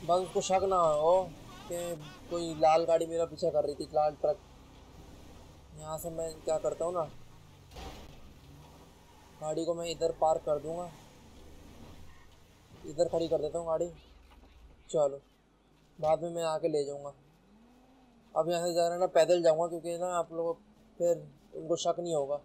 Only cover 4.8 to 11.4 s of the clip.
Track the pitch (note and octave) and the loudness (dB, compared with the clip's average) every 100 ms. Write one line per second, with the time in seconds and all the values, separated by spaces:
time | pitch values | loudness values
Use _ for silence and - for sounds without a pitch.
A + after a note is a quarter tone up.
4.8 | - - - - - - - - - D#3 | -20 -20 -20 -20 -20 -20 -20 -20 -20 -16
5.8 | D#3 D#3 E3+ D#3+ E3 D#3+ - D#3 D#3 D3 | -10 -8 -8 -6 -6 -6 -2 0 0 0
6.8 | E3 F3+ D3+ - - - - - - - | -2 0 -4 -6 -18 -20 -20 -20 -20 -16
7.8 | - - - - - - - - - - | -14 -14 -18 -18 -20 -20 -20 -20 -20 -20
8.8 | - - - - - - D#3 D#3 E3 E3+ | -20 -20 -20 -20 -20 -10 -4 -2 -2 -4
9.8 | E3+ D#3+ E3 E3 D#3 D#3+ E3 D3 D3 E3+ | -4 -2 -2 2 2 2 0 -2 -2 -8
10.8 | F3 D#3 - - - - | -10 -14 -20 -20 -20 -20